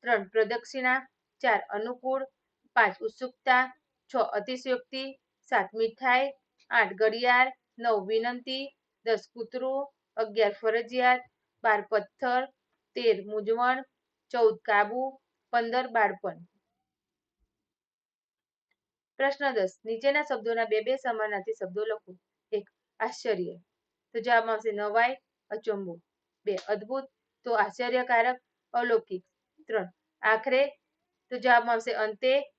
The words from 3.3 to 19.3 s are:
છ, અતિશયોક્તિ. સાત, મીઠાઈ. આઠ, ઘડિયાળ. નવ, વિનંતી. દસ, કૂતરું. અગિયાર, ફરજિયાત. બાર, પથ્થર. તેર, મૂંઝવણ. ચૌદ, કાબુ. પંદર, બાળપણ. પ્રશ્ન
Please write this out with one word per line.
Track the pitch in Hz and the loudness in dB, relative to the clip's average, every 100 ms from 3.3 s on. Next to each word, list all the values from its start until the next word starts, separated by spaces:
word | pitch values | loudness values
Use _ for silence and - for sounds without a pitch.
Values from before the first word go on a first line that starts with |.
| _ - 254 262 - _ _ _ | _ 2 2 2 -6 _ _ _
છ, | 262 | -2
અતિશયોક્તિ. | - 208 208 254 262 247 - 262 269 269 _ _ | -2 -2 -4 -8 -4 -4 -4 -10 -10 -12 _ _
સાત, | _ 240 190 | _ -2 0
મીઠાઈ. | 220 226 226 262 247 277 269 _ _ _ | -2 -2 0 2 2 2 -6 _ _ _
આઠ, | 233 220 | 2 2
ઘડિયાળ. | 196 220 226 247 247 262 254 _ - | 2 0 2 2 4 4 0 _ -6
નવ, | 233 214 190 | 0 0 0
વિનંતી. | 220 233 247 247 262 277 _ _ _ 226 | -2 -2 -6 -8 -8 -8 _ _ _ -2
દસ, | 220 - | -2 -4
કૂતરું. | - 226 254 262 269 277 _ _ - | -14 -10 -6 -4 -4 -6 _ _ -6
અગિયાર, | 226 208 208 | -4 2 0
ફરજિયાત. | 202 226 226 233 247 247 247 - _ _ _ | 2 -2 0 -2 0 2 2 -2 _ _ _
બાર, | 233 208 208 | 0 0 2
પથ્થર. | 220 190 _ 254 247 269 _ _ _ _ - | -2 -2 _ -2 -2 -2 _ _ _ _ -2
તેર, | 233 196 202 | 2 2 0
મૂંઝવણ. | 214 208 226 247 262 262 _ _ _ _ | -8 -2 0 2 0 -4 _ _ _ _
ચૌદ, | 247 226 - | 4 4 4
કાબુ. | - 208 208 240 269 262 _ _ _ | 2 2 2 0 -6 -8 _ _ _
પંદર, | 240 233 240 254 | -2 0 -2 0
બાળપણ. | 226 208 185 185 165 175 _ _ _ _ _ _ _ _ _ _ _ _ _ _ _ _ _ _ _ _ _ _ _ _ _ _ _ | 2 2 0 -8 -10 -18 _ _ _ _ _ _ _ _ _ _ _ _ _ _ _ _ _ _ _ _ _ _ _ _ _ _ _
પ્રશ્ન | 269 | -2